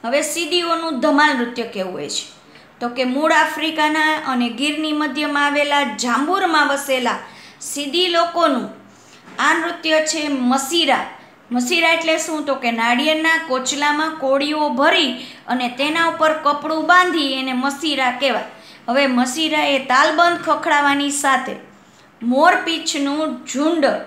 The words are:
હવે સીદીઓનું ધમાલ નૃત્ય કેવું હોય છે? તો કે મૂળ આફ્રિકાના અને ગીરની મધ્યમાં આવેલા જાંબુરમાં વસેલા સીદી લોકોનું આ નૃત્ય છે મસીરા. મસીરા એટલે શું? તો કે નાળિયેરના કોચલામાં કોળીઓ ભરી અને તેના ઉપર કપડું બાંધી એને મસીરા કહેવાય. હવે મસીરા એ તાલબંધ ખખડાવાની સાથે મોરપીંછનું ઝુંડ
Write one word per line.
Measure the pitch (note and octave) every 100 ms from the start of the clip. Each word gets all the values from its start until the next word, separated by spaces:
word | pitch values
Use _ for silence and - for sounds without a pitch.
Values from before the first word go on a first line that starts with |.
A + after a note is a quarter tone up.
હવે | A#3 C#4
સીદીઓનું | D4+ E4 E4+ F4 E4+ E4 E4 C4
ધમાલ | D4+ C#4+ D4+ C4
નૃત્ય | A#3+ B3
કેવું | A3 G3+ F#3
હોય | D3 D3
છે? | - - - - - - -
તો | A#3+
કે | B3
મૂળ | B3+ C4 D#4
આફ્રિકાના | D4+ D#4 D4 D#4 D#4 D4+ D#4 D#4 D4+ D4+
અને | B3 A#3+
ગીરની | G#3+ C#4+ D4+ D#4
મધ્યમાં | D4+ D4+ C4+ D4 C#4+ C#4+
આવેલા | C#4+ C#4+ C#4+
જાંબુરમાં | C4+ G#3 B3 A#3+ D4+ F#4+ F#4 D#4+ C#4+
વસેલા | C#4 C#4+ C4 A#3+ G3 - - - -
સીદી | - C#4+ C#4+ E4+ F4+
લોકોનું | E4+ E4+ E4+ E4 B3+ G3 - - - - - - -
આ | C4+
નૃત્ય | E4 E4 E4+ D#4+ D#4 D#4
છે | D#4+ D4+
મસીરા. | C4+ B3 C4 - E4+ D4+ A3 - - - - -
મસીરા | A#3+ B3 E4+ E4
એટલે | E4 E4 D#4+
શું? | D#4+ D#4
તો | D4
કે | C4+ A#3+
નાળિયેરના | A#3 A#3 B3 D4+ D#4 D#4+ D#4+ D#4+
કોચલામાં | B3+ B3+ C#4+ D4 D4 D#4 D#4
કોળીઓ | C4+ C#4 D4 D4+ D4+
ભરી | B3 D4+ F#4+ C#4+ A#3+ - - -
અને | B3 B3
તેના | B3 C#4+ D#4+ E4+
ઉપર | D#4+ D#4
કપડું | D#4 C#4+ D4 D4 D#4+ D#4
બાંધી | F4 F4+ D#4+ C#4
એને | C4 C4
મસીરા | B3 C4+ C#4 D#4+ C4+ B3+ B3
કહેવાય. | C4+ G#3+ - - - - -
હવે | B3 C#4
મસીરા | B3 B3 D#4 D#4 D4+
એ | D4 C#4
તાલબંધ | C4 B3+ D#4 D#4 F4 E4+
ખખડાવાની | - D#4 E4+ D4 C#4+ C#4+ C#4+
સાથે | C#4 C#4 B3+ B3 - - - - - - -
મોરપીંછનું | A#3 B3+ E4 F4+ E4+ E4 - D4+ C#4 D4 D#4 B3 -
ઝુંડ | B3+ D#4 E4+ C4+ G3